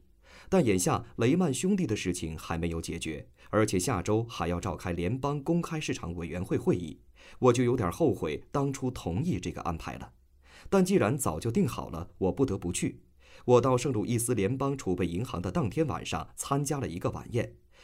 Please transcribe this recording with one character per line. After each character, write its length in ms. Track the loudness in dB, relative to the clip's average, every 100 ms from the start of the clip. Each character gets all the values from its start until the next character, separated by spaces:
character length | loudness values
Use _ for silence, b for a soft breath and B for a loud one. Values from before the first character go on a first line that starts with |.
| -20 _ B B B
但 160 | 4
眼 140 | 6 4
下 260 | 2 0 -2 B
雷 200 | 4 4
曼 160 | 2
兄 240 | 2 0 2
弟 120 | 0
的 80 | 0
事 180 | -2
情 240 | -2 -4 -8
还 180 | -6 -2
没 140 | -2
有 100 | -2
解 200 | -6 -6
决， 300 | -6 -8 -12 b b
而 160 | 2 2
且 140 | 2
下 200 | 0 0
周 240 | 2 0 0
还 220 | -4 -2
要 120 | -2
召 140 | -2 -4
开 160 | -4
联 280 | -2 -2 -2
邦 240 | -2 -4
公 160 | 0 0
开 200 | 0 -4
市 120 | -4
场 220 | -6 -6
委 140 | -8 -6
员 180 | -4 -2
会 100 | -2
会 220 | 2 0
议， 220 | -2 -12 -20 -20 B B
我 120 | 6
就 120 | 6
有 120 | 4 2
点 160 | 0
后 220 | 2 2
悔 300 | 2 -2 -4 -4
当 200 | -2 -2
初 200 | -2 -4
同 320 | -4 -4 -2
意 160 | 0 -2
这 120 | -4
个 80 | -6
安 120 | -6 -6
排 200 | -6 -10
了。 160 | -14 -20 _ _ B B B
但 160 | 4 6
既 120 | 4
然 200 | 4 2
早 220 | -2 -2
就 100 | 0
定 180 | 2 2
好 220 | 0 -8
了， 220 | -8 -10 -2
我 120 | 0
不 140 | 2 0
得 140 | 0
不 120 | -4
去。 300 | -2 -4 -6 -18 _ B B 6
我 140 | 6
到 160 | 6 2
圣 160 | 0
路 140 | -2 0
易 140 | 0
斯 160 | 0 2
联 200 | 2 0
邦 220 | -2 -2
储 180 | -2 0
备 120 | 0
银 180 | -2 -4
行 160 | -4
的 100 | -4
当 160 | -2 -2
天 200 | 0 -2
晚 180 | -2 -4
上 240 | -6 -6 -8
参 280 | -2 -2
加 160 | 0 -2
了 80 | -4
一 120 | -4
个 100 | -4
晚 160 | -6 -4
宴， 240 | -4 -4 -8 -20 B